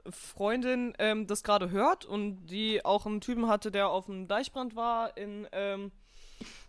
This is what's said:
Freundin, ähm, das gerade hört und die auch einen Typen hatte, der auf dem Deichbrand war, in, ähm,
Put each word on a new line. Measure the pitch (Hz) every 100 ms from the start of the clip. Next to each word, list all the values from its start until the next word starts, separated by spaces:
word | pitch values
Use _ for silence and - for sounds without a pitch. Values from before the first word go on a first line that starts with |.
| -
Freundin, | - - - 202 247 254 254 247 -
ähm, | 214 214 202
das | 208
gerade | - 208 180
hört | 196 262 370 -
und | 208 208 190 165
die | 196 220 214 -
auch | 202 208
einen | 208
Typen | 220 233 226
hatte, | 214 220
der | 196 196
auf | 185 190
dem | 190 185
Deichbrand | 202 262 262 254 220
war, | 233 233 226 -
in, | 202 208 208
ähm, | 190 202 196 196 - - - - - - -